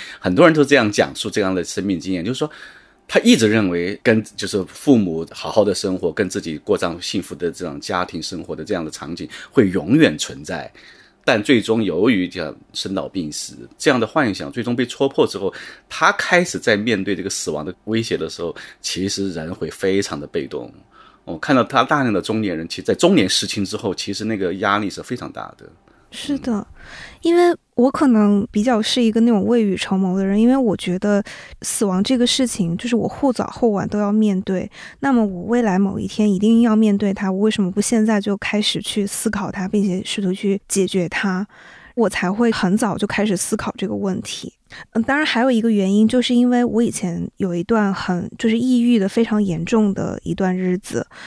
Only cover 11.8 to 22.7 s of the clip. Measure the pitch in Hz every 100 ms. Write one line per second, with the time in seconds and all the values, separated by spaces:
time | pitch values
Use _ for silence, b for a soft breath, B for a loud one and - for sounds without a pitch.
11.8 | 98 80 117 101 85 90 78 - _ -
12.8 | 92 95 69 98 76 - - 69 58 -
13.8 | 156 127 110 160 123 90 73 127 117 120
14.8 | 123 - 139 - 120 95 95 - B B
15.8 | - - 165 202 - 175 175 - - 101
16.8 | 113 101 95 92 92 - - 76 76 -
17.8 | - 113 113 82 80 - 85 - B B
18.8 | - 90 98 98 98 80 80 92 78 -
19.8 | 95 95 98 76 73 85 65 73 57 -
20.8 | _ b b b - 85 - 135 110 131
21.8 | 127 151 127 95 82 110 104 80 82